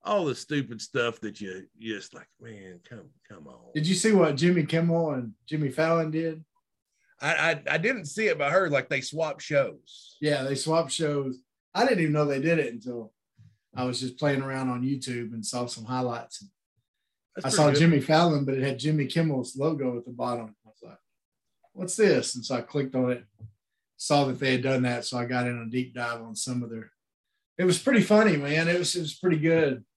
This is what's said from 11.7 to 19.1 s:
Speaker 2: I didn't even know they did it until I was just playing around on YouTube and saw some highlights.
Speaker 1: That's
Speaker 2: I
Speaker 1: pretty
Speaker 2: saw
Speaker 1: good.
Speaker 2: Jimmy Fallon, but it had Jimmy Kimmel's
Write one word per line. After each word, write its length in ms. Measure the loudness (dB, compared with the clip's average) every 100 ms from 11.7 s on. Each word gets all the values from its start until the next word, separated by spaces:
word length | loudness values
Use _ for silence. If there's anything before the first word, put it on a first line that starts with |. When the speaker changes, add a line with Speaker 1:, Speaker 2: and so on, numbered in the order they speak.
Speaker 2:
I 140 | 0 2
didn't 140 | 4
even 120 | 2
know 120 | 2
they 160 | 2 2
did 180 | 2 2
it 140 | 0
until 400 | -6 -10 -10 -12 _ _ _ -20 _ _ -6
I 80 |
was 160 | -4 -4
just 180 | -6 -2
playing 240 | 0 0
around 280 | -2 -4 -4
on 120 | -2
YouTube 500 | -2 -4 -4 -6 -6
and 140 | -8 -8
saw 200 | -6 -6
some 180 | -8
highlights. 600 | -6 -4 -4 -6 -10 -18 -20 _ _ _ _ _ _ _ _ -8
Speaker 1:
That's 100 | -2
Speaker 2:
I 20 |
Speaker 1:
pretty 80 | 4
Speaker 2:
saw 140 | 4
Speaker 1:
good. 80 | 6
Speaker 2:
Jimmy 220 | 6 6
Fallon, 440 | 4 4 6 2
but 100 | 0
it 80 | -2
had 140 | -2 -2
Jimmy 280 | 0 0
Kimmel's 500 | 0